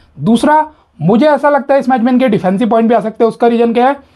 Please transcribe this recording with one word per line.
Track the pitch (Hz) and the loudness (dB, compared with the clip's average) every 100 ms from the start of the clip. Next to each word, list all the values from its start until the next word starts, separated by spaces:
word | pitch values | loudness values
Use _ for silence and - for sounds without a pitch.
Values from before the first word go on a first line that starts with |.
| _ - | _ -6
दूसरा, | 156 233 - 302 311 _ _ - | -2 0 2 0 -2 _ _ -6
मुझे | 156 220 302 | 0 2 2
ऐसा | 285 285 | 2 0
लगता | 277 285 | 0 0
है | 277 | -2
इस | 254 | 0
मैच | 262 | 0
में | 233 | 0
इनके | 247 262 | 0 0
डिफेंसिव | 202 185 190 220 | -2 -2 -2 0
पॉइंट | 226 226 | 0 0
भी | |
आ | 233 | 0
सकते | 208 - | -2 -2
हैं। | 226 | -2
उसका | 220 240 | 0 0
रीज़न | 233 233 | 0 0
क्या | 233 254 | 0 0
है, | 277 - | -2 -10